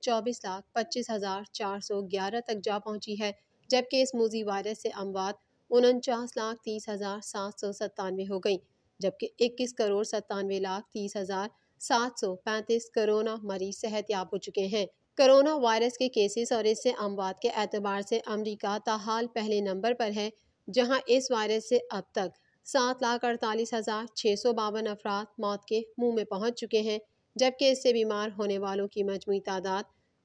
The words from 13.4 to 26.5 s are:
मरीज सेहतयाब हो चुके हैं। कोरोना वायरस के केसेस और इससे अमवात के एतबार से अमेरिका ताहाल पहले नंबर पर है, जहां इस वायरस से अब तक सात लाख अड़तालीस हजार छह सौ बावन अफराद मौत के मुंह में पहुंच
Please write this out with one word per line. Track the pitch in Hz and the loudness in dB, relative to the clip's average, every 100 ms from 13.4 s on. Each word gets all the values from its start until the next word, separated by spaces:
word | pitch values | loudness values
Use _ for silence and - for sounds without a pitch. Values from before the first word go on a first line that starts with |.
मरीज | 208 190 196 196 | -6 -4 -4 -4
सेहतयाब | 220 214 202 196 180 | -4 -4 -2 -2 -2
हो | 190 | -6
चुके | 202 196 190 | -4 -4 0
हैं। | 214 185 _ _ - | 0 -2 _ _ 6
कोरोना | 262 269 294 302 | 8 10 8 4
वायरस | 233 226 240 - | 4 4 2 0
के | 254 | 0
केसेस | 226 202 233 233 | 2 2 0 0
और | 233 214 | 2 2
इससे | 220 247 240 | 2 0 0
अमवात | 208 196 190 190 | -2 -2 -4 -2
के | 240 220 | -2 0
एतबार | 202 214 202 196 | -2 -2 -2 -2
से | 202 226 226 | -2 -2 -2
अमेरिका | 214 214 208 202 208 226 | -4 -4 -4 -2 -2 0
ताहाल | 214 208 226 240 | -2 0 -2 -2
पहले | 233 214 208 | -2 0 0
नंबर | 202 190 226 | 0 0 0
पर | 247 220 | 0 -2
है, | 208 208 - _ _ - | -2 -4 -6 _ _ -2
जहां | 214 240 262 - | 0 2 2 4
इस | 262 254 | 4 4
वायरस | 226 214 220 - | 2 2 0 2
से | 240 - | 0 0
अब | 208 - | -6 -4
तक | - 185 - _ _ - | -4 -4 -6 _ _ -2
सात | 277 247 254 | 2 2 2
लाख | 240 240 | 0 0
अड़तालीस | 240 240 220 220 233 | 0 -2 -2 -2 -2
हजार | 233 214 214 240 - | -2 -2 -4 -6 -2
छह | 220 202 | 0 2
सौ | 247 | 2
बावन | 220 214 214 214 | 2 0 -2 -4
अफराद | 208 214 202 214 - | -4 -4 -4 -4 -4
मौत | 208 202 - | -2 -2 -2
के | 220 226 - | -2 -2 -2
मुंह | 240 226 | 0 2
में | 208 | 0
पहुंच | 190 233 | -2 -2